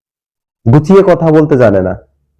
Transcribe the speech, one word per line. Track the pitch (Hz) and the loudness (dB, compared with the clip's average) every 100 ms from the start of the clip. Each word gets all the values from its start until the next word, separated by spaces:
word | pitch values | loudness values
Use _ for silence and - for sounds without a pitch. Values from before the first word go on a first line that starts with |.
| _ _ _ _ _ _ 113 | _ _ _ _ _ _ -2
গুছিয়ে | 143 156 196 | 0 2 2
কথা | 190 170 165 | 2 0 0
বলতে | 156 147 135 | 0 0 0
জানে | 117 120 | 0 0
না, | 92 90 _ _ _ | -4 -8 _ _ _